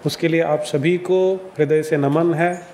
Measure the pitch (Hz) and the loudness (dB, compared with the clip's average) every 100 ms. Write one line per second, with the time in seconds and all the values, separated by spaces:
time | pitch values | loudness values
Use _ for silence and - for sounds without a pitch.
0 | 151 - 165 165 165 151 151 147 139 180 | -4 -2 0 0 0 0 -2 -2 0 0
1 | 180 185 185 190 185 - 147 156 156 156 | 0 0 2 -2 -8 -4 0 2 2 0
2 | 139 151 170 160 175 180 - | 2 2 2 2 0 -2 -12